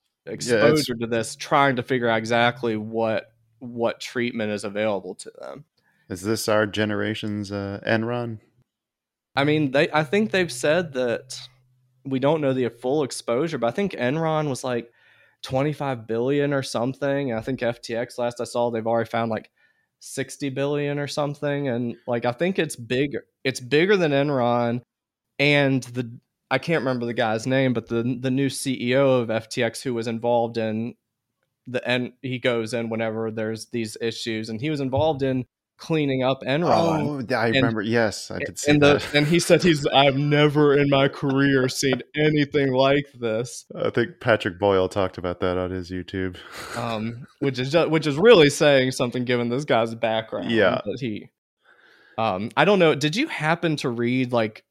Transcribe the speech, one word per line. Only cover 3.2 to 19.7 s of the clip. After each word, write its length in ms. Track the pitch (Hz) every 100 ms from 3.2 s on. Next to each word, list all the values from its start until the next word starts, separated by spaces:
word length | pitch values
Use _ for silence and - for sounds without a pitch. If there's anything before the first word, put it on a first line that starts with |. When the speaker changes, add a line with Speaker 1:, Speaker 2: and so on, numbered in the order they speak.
| - _ _ _
Speaker 2:
what 400 | 123 120 117 -
treatment 520 | - 127 120 113 107
is 120 | 104
available 520 | 107 101 110 98 92 -
to 160 | - -
them. 260 | 65 139 - _ _ _ -
Speaker 1:
Is 120 | 90
this 260 | 98 110 -
our 180 | 107 104
generation's, 840 | 98 107 101 104 107 107 104 98
uh, 300 | 101 98 101 -
Enron? 540 | 113 113 120 117 110 _ _ _ _ _ _ _ _ _ 139
Speaker 2:
I 80 |
mean, 280 | 147 156 143
they, 180 | 135 165
I 120 | 151
think 280 | 156 202 214
they've 200 | 190 170
said 420 | - 147 170 160
that 440 | 131 123 110 - - - _ _ _ _ _ 139
we 140 | 131
don't 220 | 139 160
know 120 | 139
the 160 | 131 117
full 340 | - 127 151
exposure, 540 | 127 - - 120 165 139
but 100 | 147
I 40 |
think 220 | - 202
Enron 560 | - 123 156 160 156 151
was, 140 | 123
like, 280 | 131 120 - _ _ _ _ _
twenty-five 640 | - 131 151 143 139 120 110
billion 460 | 113 127 143 143
or 120 | 139
something. 680 | 131 113 123 131 139 139 139
And 80 | 110
I 20 |
think 200 | 123 127
F 200 | 120 117
T 140 | - 113
X, 220 | 123 -
last 240 | 120 -
I 20 |
saw, 280 | 113 120 120
they've 160 | 113 113
already 220 | 117 110
found, 200 | 117 113
like, 200 | 107 - _ _